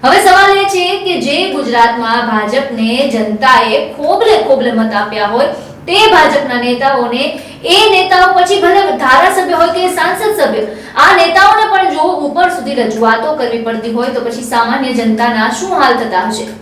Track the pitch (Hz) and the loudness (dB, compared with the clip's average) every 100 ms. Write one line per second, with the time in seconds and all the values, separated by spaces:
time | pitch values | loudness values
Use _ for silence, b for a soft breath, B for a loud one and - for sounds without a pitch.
0 | 254 381 403 370 392 392 392 381 359 392 | 2 4 4 4 4 2 0 -2 -2 -4
1 | 392 349 269 294 381 294 262 233 233 240 | -4 -4 -2 -2 -2 -4 -2 2 2 0
2 | 226 233 233 220 208 254 277 226 220 240 | -2 -2 -2 -2 -2 -2 -4 -4 -2 -2
3 | 277 220 214 208 254 254 226 214 - - | -2 -2 -2 -2 2 2 2 -2 -4 -6
4 | 294 403 453 427 - 254 240 220 220 208 | -2 0 2 2 2 2 2 0 -2 -2
5 | 208 214 208 226 285 B B B - 370 | -4 -4 -2 0 -2 B B B -4 2
6 | 440 359 302 285 269 240 240 240 277 269 | 4 4 4 2 -2 -4 -2 0 0 0
7 | 240 240 294 - B B - 370 427 392 | -2 -2 -4 -6 B B 0 2 4 2
8 | 370 370 370 370 359 392 349 392 392 302 | 2 2 4 4 2 2 2 2 2 -2
9 | 269 262 370 392 359 330 339 339 359 302 | 2 4 4 2 -2 0 0 0 -2 -2
10 | 349 381 427 415 262 - - B B - | -2 -2 -2 0 0 -2 -4 B B 0
11 | 349 381 339 339 392 415 427 392 381 311 | 2 4 2 4 4 4 2 0 0 0
12 | 320 349 285 330 359 359 269 269 226 220 | -2 0 -4 0 0 0 -6 -2 -2 0
13 | 226 226 214 - 240 233 226 226 226 226 | 0 0 -2 -4 -4 -4 -4 -6 -6 -4
14 | 247 254 233 226 240 - 311 269 262 233 | -4 -4 -6 -8 -4 -2 0 -2 -2 -2
15 | 226 220 240 220 226 - 381 359 269 466 | 0 0 0 0 -2 -2 -4 0 0 0
16 | 226 185 190 220 226 - | 0 -2 -2 -4 -8 -12